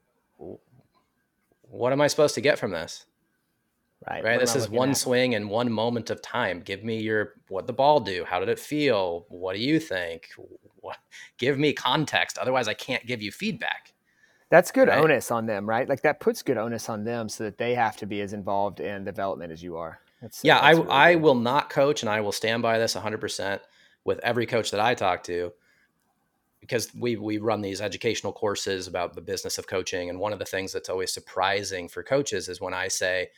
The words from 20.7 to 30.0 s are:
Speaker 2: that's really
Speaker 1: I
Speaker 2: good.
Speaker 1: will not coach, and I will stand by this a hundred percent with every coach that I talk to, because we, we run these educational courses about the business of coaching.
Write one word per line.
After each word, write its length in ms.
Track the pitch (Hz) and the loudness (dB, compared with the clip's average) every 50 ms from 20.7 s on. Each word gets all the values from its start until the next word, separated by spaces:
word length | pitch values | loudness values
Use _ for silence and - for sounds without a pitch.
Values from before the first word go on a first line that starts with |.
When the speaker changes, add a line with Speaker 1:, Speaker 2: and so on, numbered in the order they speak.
| 165 | 8
Speaker 2:
that's 40 | 165 156 | 8 6
really 60 | - | 4
Speaker 1:
I 220 | - 135 151 170 175 | 4 6 8 8 8
Speaker 2:
good. 80 | 165 156 | 6 6
Speaker 1:
will 120 | 156 131 | 6 6
not 340 | 120 113 120 127 147 - - | 6 4 2 2 0 0 0
coach, 320 | - 151 139 147 147 - - | 0 2 2 2 2 0 -2
and 60 | 110 | 0
I 120 | 104 110 | 0 0
will 100 | 104 101 | 0 -2
stand 300 | 98 - - 110 117 117 | -2 -2 0 0 0 0
by 160 | 117 113 113 113 | 2 2 2 2
this 180 | 113 113 - | 2 0 0
a 60 | 92 | -2
hundred 180 | 101 107 107 107 | -4 -6 -6 -4
percent 420 | 104 98 - - 92 98 98 95 - - _ _ _ _ _ _ _ | -4 -6 -6 -6 -4 -4 -4 -6 -8 -12 _ _ _ _ _ _ _
with 140 | 98 95 - | -4 -4 -2
every 260 | - 117 117 120 113 | 0 0 0 0 0
coach 260 | 113 127 113 101 - | 2 2 0 0 0
that 80 | - 101 | 0 2
I 140 | 107 120 123 | 2 2 2
talk 280 | - 107 92 87 85 - | 2 2 2 0 0 -2
to, 280 | - 87 87 87 87 - _ _ _ _ _ _ _ _ _ _ _ _ _ _ _ _ _ _ _ _ _ | -4 -4 -4 -4 -4 -6 _ _ _ _ _ _ _ _ _ _ _ _ _ _ _ _ _ _ _ _ _
because 320 | - - - 113 104 - - | -6 -4 -2 -2 -2 -4 -6
we, 220 | 110 117 123 117 101 | -4 -2 -2 -2 -2
we 220 | 107 107 107 107 | -2 -2 -4 -2
run 220 | 104 113 107 104 | 0 0 0 0
these 200 | 104 98 98 90 | -2 -4 -4 -4
educational 500 | 107 101 95 95 - 117 104 - - 104 | -4 -6 -6 -2 -2 -2 -2 -2 -2 -6
courses 560 | - - - 104 101 - - 104 95 92 90 92 | -4 -2 -2 -2 -2 -2 -2 -2 -2 -2 -4 -4
about 280 | 87 90 87 87 87 | -4 -4 -4 -4 -6
the 60 | 90 | -10
business 360 | 85 98 95 90 - 92 - - | -8 -6 -6 -6 -4 -4 -6 -6
of 100 | 90 - | -6 -4
coaching. 420 | 104 95 90 - - 90 | -4 -4 -4 -4 -4 -4